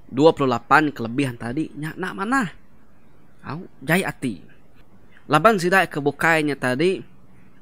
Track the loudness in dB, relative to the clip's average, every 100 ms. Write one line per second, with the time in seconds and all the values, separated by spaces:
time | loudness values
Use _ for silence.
0 | -8 2 4 4 0 0 4 4 4 -2
1 | -6 -2 -4 -4 -8 -6 -6 -8 -10 -8
2 | -8 -6 -2 -2 -2 -6 -20 -20 -20 -20
3 | -20 -20 -20 -18 -12 -12 -12 -10 0 0
4 | 0 -4 -8 -8 -12 -20 -20 -20 -20 -20
5 | -20 -16 0 4 4 4 2 2 2 0
6 | -2 0 2 2 2 0 -2 2 2 0
7 | -6 -18 -20 -20 -20 -20